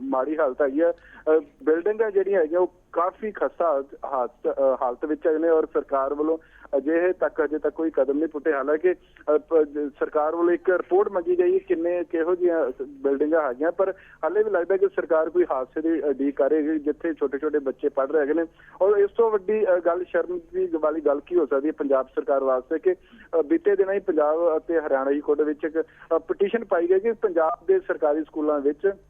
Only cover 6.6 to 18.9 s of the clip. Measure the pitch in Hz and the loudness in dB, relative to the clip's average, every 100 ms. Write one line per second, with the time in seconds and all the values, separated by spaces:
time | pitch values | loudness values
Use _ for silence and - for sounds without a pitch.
6.6 | - 143 135 165 180 180 156 - 147 151 | -6 -4 0 0 0 0 -2 -2 -2 -2
7.6 | 147 139 160 147 131 139 160 151 147 139 | -4 -2 -2 0 2 2 -2 -2 -2 0
8.6 | 135 151 180 175 _ - - 151 - 160 | 0 0 2 0 _ -8 0 0 2 2
9.6 | 151 143 147 - 156 151 151 170 175 170 | 2 -2 -6 -4 -4 0 0 0 2 2
10.6 | - 175 - 180 214 196 170 180 180 190 | 2 0 2 2 2 0 0 2 2 2
11.6 | - 170 170 175 170 165 165 180 180 165 | 0 -2 -2 -2 -4 -2 0 0 0 0
12.6 | 131 131 135 139 135 139 151 165 147 123 | -2 -4 -12 -4 -2 0 2 0 0 -2
13.6 | 156 175 190 185 - - 160 196 214 190 | -2 0 -2 -4 -12 -6 -2 0 0 0
14.6 | 165 190 190 185 156 160 160 170 165 139 | 0 0 0 -2 0 0 2 0 0 -2
15.6 | 127 - 160 165 147 131 139 139 135 156 | -6 -4 -2 0 -2 -2 -2 0 2 2
16.6 | 151 156 147 147 170 151 143 135 151 147 | 0 -2 -4 -4 -4 -2 -4 -4 -4 -2
17.6 | 135 127 147 - 135 156 139 156 165 _ | -4 -4 -4 -2 0 0 0 0 -4 _
18.6 | - - 190 | -14 -2 2